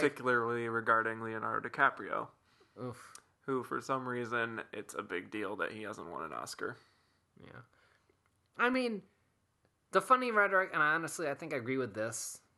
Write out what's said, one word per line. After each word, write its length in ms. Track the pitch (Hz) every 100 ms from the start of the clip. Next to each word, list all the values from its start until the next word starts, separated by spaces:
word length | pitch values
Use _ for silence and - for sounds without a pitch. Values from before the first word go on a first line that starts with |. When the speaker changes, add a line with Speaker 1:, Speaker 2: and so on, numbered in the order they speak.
Speaker 1:
Particularly 640 | 147 143 127 123 117 120 117
regarding 540 | 113 113 113 110 110
Leonardo 460 | 113 110 110 113 117
DiCaprio. 580 | - 139 - 95 - - - _ _ _ -
Speaker 2:
Oof. 300 | 123 113 - - - _ -
Speaker 1:
Who, 180 | 135
for 180 | 117 127
some 260 | 120 135 127
reason, 540 | 123 117 120 117 113 -
it's 220 | - 104 -
a 60 |
big 260 | 104 87 92
deal 240 | 107 98 90
that 140 | 82
he 120 | 110
hasn't 260 | 104 - 82
won 140 | 71
an 100 | 78
Oscar. 440 | 62 - - - 123 - _ _ _ _ _
Speaker 2:
Yeah. 160 | - - 120 _ _ _ _ _ _ _ _ -
I 120 | 240
mean, 320 | 254 240 208 - _ _ _ _ _ _ _ _
the 100 | 190
funny 300 | - 254 254
rhetoric, 400 | 214 202 190 185
and 80 | 165
I 120 | 151 160
honestly, 320 | 160 - 156
I 60 |
think 200 | 143 165
I 40 | 135
agree 200 | 113 131
with 160 | 123
this 460 | 101 110 113 - - _